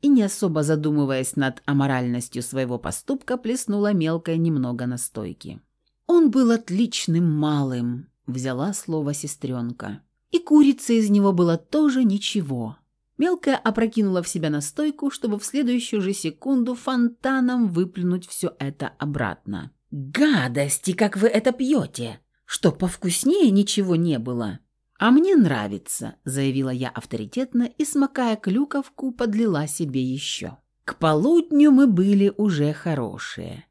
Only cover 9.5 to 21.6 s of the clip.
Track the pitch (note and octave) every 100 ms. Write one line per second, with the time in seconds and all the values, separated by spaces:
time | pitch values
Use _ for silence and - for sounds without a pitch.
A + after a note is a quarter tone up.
9.5 | B2+ A#2+ B2 G2+ G2+ _ _ _ E4+ -
10.5 | D4+ C#4 - - A#3 G#3+ G3+ G3 F3+ F3
11.5 | E3 - D4+ D4+ C4 A#3+ G3+ - G#3+ D3+
12.5 | B2+ A2 C3 _ _ _ _ E4 F4+ D4
13.5 | C4 A3 G#3+ A3+ A3 G3+ F#3 E3+ F#3 D#3+
14.5 | D3 C#3+ - D4+ D4 C#4 - A#3 G#3 -
15.5 | C4+ B3 B3 A#3+ G#3+ F#3 G3 E3 - C4
16.5 | C4+ A#3+ B3 - B3+ A#3+ A#3 C4 C4+ B3
17.5 | B3 A3 E3+ F3+ F3+ F3+ F3+ F3 - F3+
18.5 | - C#3 C#3 C#3 _ D3 C#3 A2 - -
19.5 | G2 - _ _ D3 C3+ D3 D4+ A#3+ B2+
20.5 | B2 C#3+ - - F3+ G#3 G3 A3+ A3 A#3+
21.5 | B3